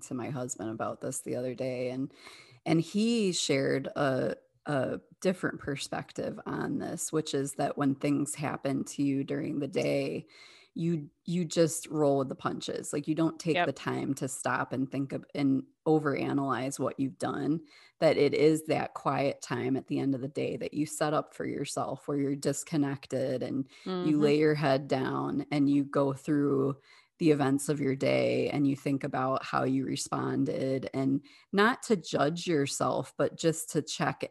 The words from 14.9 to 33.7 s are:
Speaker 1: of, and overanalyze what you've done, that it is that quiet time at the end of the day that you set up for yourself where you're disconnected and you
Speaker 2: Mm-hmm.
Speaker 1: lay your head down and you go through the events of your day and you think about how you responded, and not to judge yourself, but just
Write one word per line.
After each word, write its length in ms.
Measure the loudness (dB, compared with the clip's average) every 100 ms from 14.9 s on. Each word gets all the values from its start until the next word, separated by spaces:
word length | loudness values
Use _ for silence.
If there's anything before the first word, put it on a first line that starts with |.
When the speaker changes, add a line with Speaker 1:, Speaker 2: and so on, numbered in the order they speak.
| -2 -4
Speaker 1:
of, 140 | -6 -8 0
and 280 | 2 2 -2 _ 2
overanalyze 920 | 4 2 0 0 0 0 -2 -2 -2
what 180 | -4 0
you've 220 | -4 -2
done, 400 | -4 -2 0 -2 -4 -20 -20 2
that 160 | 4 6
it 180 | 4
is 320 | 6 6 4 0
that 260 | -2 -2
quiet 480 | -4 -2 0 0 -2
time 340 | -6 -4 0 -2
at 100 | -2
the 120 | -2
end 160 | 0 -2
of 60 |
the 80 | -4
day 260 | -4 -4 -4
that 180 | -6
you 120 | -4 -4
set 280 | -2 0
up 200 | 0 -2
for 100 | -8
yourself 640 | -6 -4 -4 -4 -4 -6 -4
where 100 | -2
you're 200 | -2 0
disconnected 1080 | -2 -4 -2 -2 0 -4 -6 -4 -2 -2
and 240 | -2 -4 -6 -8 -6
you 60 |
Speaker 2:
Mm-hmm. 300 | -2 2 4
Speaker 1:
lay 160 | 4 6
your 180 | 4 4
head 320 | 2 2 2
down 580 | -2 0 -2 -2 -4 -2
and 180 | 2 4
you 140 | 4
go 300 | 2 2 2
through 640 | 0 0 2 4 2 2 -2 _ -20 _ 2
the 120 | 4
events 360 | 6 4 2 0
of 140 | 0
your 160 | 0 2
day 520 | 2 4 4 2 0
and 160 | 2 2
you 120 | 2
think 260 | -2 -2
about 400 | -2 -2 0 -2
how 220 | 0 0 2
you 200 | 0 0
responded, 1040 | -4 -4 -2 -2 0 0 0 0 -2 -2
and 260 | -2 0 0 -4 -20 _
not 320 | 4 4 2
to 140 | 0 0
judge 500 | 0 0 2 0 0
yourself, 640 | 2 2 0 0 0 -4 -2
but 200 | -2 2
just 340 | 0 0 -2